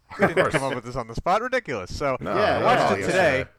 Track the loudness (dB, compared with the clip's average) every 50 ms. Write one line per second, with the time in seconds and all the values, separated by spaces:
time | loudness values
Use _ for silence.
0 | _ -12 -4 0 0 2 2 2 0 2 0 0 -2 -2 -4 -6 -8 -8 -8 -8
1 | -8 -8 -8 -4 0 0 2 0 0 -2 -4 -4 -4 -4 -6 -6 -6 -8 -6 -4
2 | -2 -2 -2 -2 -4 -2 0 0 2 2 2 2 4 4 4 4 4 2 2 0
3 | 0 0 2 2 2 2 2 0 -2 -6 _